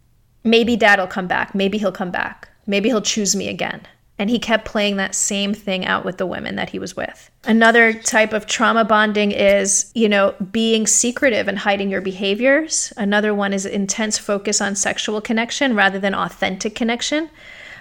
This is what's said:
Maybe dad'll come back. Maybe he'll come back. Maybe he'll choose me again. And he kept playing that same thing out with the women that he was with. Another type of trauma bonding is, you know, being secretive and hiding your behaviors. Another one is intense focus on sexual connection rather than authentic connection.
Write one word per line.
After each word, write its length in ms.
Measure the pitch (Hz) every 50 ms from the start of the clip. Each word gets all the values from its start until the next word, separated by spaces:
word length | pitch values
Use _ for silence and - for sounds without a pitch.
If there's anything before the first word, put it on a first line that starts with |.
| _ _ _ _ _ _ _ _ -
Maybe 300 | 220 233 226 233 233 240
dad'll 300 | 202 226 202 202 196 185
come 200 | 185 - 202 185
back. 260 | 180 185 185 185 - -
Maybe 240 | 196 196 196 202
he'll 140 | 208 208 185
come 200 | 180 - 185 180
back. 360 | - - - - - - - - _ _ _
Maybe 220 | 208 202 202 196
he'll 140 | 240 240 208
choose 340 | - - - 226 202 180 -
me 140 | 196 185 196
again. 320 | 196 165 - - - - - - _ _ _ _ _
And 120 | - 202 208
he 100 | 240 220
kept 260 | - 233 226 220 -
playing 300 | - - 214 202 208 202
that 180 | 196 190 - -
same 400 | - - - 208 202 202 196 214
thing 320 | - - 202 185 185 185
out 200 | 190 190 196 -
with 120 | 175 180
the 80 | - 190
women 300 | 175 - - - - 196
that 140 | - - -
he 100 | - 190
was 160 | 196 170 -
with. 340 | - - - - - - _ _ _ -
Another 500 | - 220 226 226 226 226 233 226 220 220
type 380 | 220 - - - 220 220 214
of 160 | 220 208 -
trauma 380 | - - - 233 214 214 226 220
bonding 460 | 220 220 214 214 214 202 208 208 202
is, 600 | 202 - 202 196 202 202 196 190 - - - - -
you 140 | 226 226
know, 260 | 208 208 196 196 196 - - 190 185
being 360 | - 226 226 226 220 220 220
secretive 640 | 208 - - - 240 240 - 294 262 214 208 196 202
and 100 | 196 202
hiding 300 | - 208 202 202 196 196
your 120 | 190 190
behaviors. 920 | 185 190 185 185 208 196 202 208 247 269 277 311 320 320 - - - - -
Another 380 | - 208 202 208 208 214 214 208
one 180 | 202 202 196
is 140 | 196 190 190
intense 520 | - - 202 196 196 - - 220 214 214
focus 440 | - - - 202 196 - 214 202 -
on 140 | 208 196 202
sexual 440 | - - - 208 - - 214 208 214
connection 560 | - - 233 220 233 - - - 285 262 226
rather 240 | 208 196 190 190 190
than 160 | 202 196 196
authentic 600 | 190 180 175 - - 196 190 185 190 - 214 -
connection. 540 | - 240 226 240 240 - - 294 302 330 311 - - - - - - - - - -